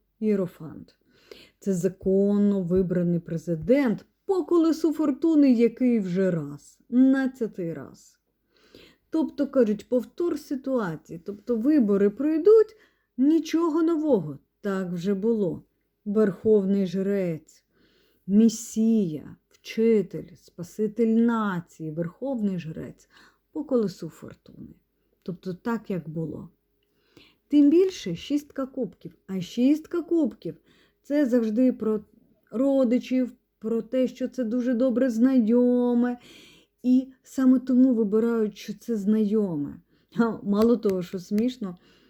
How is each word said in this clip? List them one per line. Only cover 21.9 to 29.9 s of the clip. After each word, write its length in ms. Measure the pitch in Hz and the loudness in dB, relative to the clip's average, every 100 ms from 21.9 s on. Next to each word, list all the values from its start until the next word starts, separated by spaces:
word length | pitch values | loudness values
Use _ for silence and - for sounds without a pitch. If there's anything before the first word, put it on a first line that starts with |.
верховний 680 | 156 170 - 269 262 208 180 | -8 -8 -8 -8 -4 -4 -6
жрець 500 | 151 160 139 - _ _ _ _ _ | -10 -12 -14 -18 _ _ _ _ _
по 120 | 311 | -12
колесу 440 | - 254 202 175 160 | -2 -2 -2 -6 -16
фортуни. 640 | - - - _ - - - _ _ _ _ | -16 -20 -20 _ -20 -20 -20 _ _ _ _
Тобто 320 | - 175 185 | -14 -12 -10
так, 360 | 180 233 226 220 | -10 -8 -8 -6
як 180 | 185 156 | -8 -8
було. 400 | 160 160 - 160 _ _ _ _ _ _ _ _ _ - | -10 -10 -10 -16 _ _ _ _ _ _ _ _ _ 0
Тим 220 | 294 285 | 4 6
більше 460 | 330 381 - - 170 | 6 4 0 -8 -8
шістка 500 | - 285 285 - 262 | -4 -6 -6 -10 -8
кубків. 480 | 269 226 - 170 _ - | -6 -8 -10 -20 _ -10
А 140 | 190 | -8
шістка 640 | 175 - 254 302 320 | -6 0 2 2 -2